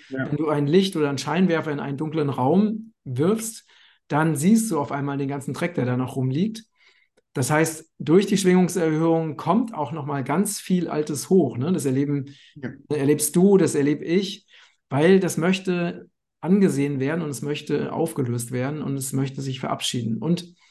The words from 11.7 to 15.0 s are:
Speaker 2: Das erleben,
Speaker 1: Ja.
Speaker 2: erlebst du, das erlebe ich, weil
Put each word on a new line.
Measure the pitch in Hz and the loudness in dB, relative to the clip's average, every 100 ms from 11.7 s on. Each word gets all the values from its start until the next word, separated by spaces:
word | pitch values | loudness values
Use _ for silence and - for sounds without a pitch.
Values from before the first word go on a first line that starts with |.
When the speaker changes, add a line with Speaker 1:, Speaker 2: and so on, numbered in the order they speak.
Speaker 2:
Das | 170 | 0
erleben, | 135 131 143 143 135 - _ 147 | 0 0 0 -2 -6 -16 _ -14
Speaker 1:
Ja. | 127 - - | -14 -12 -6
Speaker 2:
erlebst | 147 139 147 - 175 | 0 2 2 2 4
du, | 196 196 | 6 6
das | 156 147 | 2 2
erlebe | 143 147 | 0 -2
ich, | - 180 190 - _ - - _ - | 0 -2 -2 -10 _ -20 -20 _ -6
weil | 135 | 2